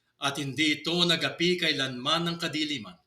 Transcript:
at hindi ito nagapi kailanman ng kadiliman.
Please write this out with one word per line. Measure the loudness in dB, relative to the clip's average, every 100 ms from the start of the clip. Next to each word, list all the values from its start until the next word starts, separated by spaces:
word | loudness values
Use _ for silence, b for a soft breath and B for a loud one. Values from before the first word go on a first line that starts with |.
| _ -6
at | -4 -2
hindi | -4 0 2 2
ito | 0 2 4
nagapi | 2 0 0 2 2
kailanman | 2 0 -2 -2 0 0 0
ng | -2
kadiliman. | -4 -4 -4 -4 -8 -16